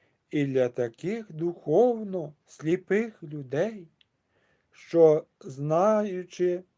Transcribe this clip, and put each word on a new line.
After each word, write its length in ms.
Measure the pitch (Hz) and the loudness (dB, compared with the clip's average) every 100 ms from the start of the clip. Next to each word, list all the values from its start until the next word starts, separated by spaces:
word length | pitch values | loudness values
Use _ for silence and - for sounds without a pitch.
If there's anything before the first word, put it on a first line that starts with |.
| _ _ _ | _ _ _
І 140 | 151 | -2
для 240 | 143 131 123 | 0 2 0
таких 640 | - 120 - 170 226 220 | -2 -6 -6 -8 -6 -8
духовно 1040 | 156 170 170 - 160 247 233 208 185 151 - _ | -6 -6 -4 0 4 4 2 -6 -8 -8 -14 _
сліпих 760 | - 151 180 - 196 226 - | -8 -4 -2 0 -2 -2 -10
людей, 680 | 151 147 131 139 208 214 165 _ _ _ _ _ _ _ _ | -14 -14 -6 -4 -4 -6 -18 _ _ _ _ _ _ _ _
що, 540 | _ - 170 160 156 - - | _ -2 6 6 6 -2 -14
знаючи 1200 | 196 135 147 160 202 214 208 185 180 - 180 180 185 | -14 -8 -2 2 2 2 -2 -6 -10 -4 -2 -2 -8